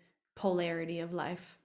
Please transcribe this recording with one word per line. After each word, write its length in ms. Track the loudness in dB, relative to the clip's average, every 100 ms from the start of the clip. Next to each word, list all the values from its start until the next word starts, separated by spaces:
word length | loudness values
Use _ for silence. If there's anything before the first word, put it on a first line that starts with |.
| _ _ _ 0
polarity 640 | 2 4 2 0 -2 -2
of 100 | -2
life. 440 | -2 -2 -4 -8 -20